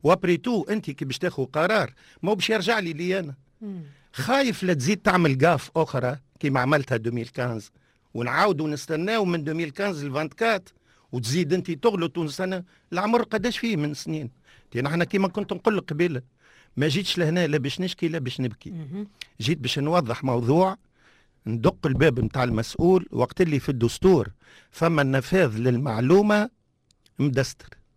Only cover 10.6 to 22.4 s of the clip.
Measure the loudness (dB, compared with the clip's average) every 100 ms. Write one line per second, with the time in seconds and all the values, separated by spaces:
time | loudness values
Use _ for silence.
10.6 | -4 _ _ _ _ -6 -2 -2 0 0
11.6 | -2 -2 0 0 -2 -4 -6 -4 -6 -6
12.6 | -10 _ _ -2 2 2 0 -2 -2 -2
13.6 | -2 0 -2 -4 -8 -8 -8 -14 _ -20
14.6 | _ -4 -2 0 0 0 0 -2 -6 -2
15.6 | 0 0 -2 -2 -2 -2 -8 _ _ _
16.6 | _ -2 0 0 -2 0 0 2 2 0
17.6 | -2 -4 -6 -4 -4 -2 -6 -4 -6 -6
18.6 | -12 -12 -10 -10 -12 _ -20 -8 -4 -2
19.6 | -2 -2 0 2 0 -2 -2 0 2 4
20.6 | 4 0 _ _ _ _ _ _ -6 0
21.6 | 0 0 0 4 4 4 0 0